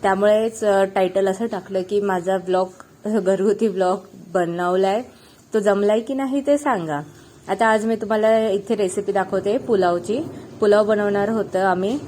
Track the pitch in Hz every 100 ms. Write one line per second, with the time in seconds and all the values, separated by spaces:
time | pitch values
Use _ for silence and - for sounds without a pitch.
0 | 202 190 208 214 220 220 214 196 196 196
1 | 185 185 196 190 226 208 185 190 185 208
2 | 202 185 175 190 175 185 185 - - -
3 | 214 214 185 190 196 208 226 185 185 190
4 | - - - 175 170 170 180 185 190 202
5 | 254 - - - - 220 202 202 202 214
6 | 226 269 269 277 277 285 285 226 160 147
7 | 151 - - - - 196 226 220 220 226
8 | 220 214 214 220 220 196 202 220 196 185
9 | 196 196 185 196 190 233 - 214 180 175
10 | 175 226 330 - - - 214 208 214 214
11 | 208 202 202 226 202 185 190 180 190 277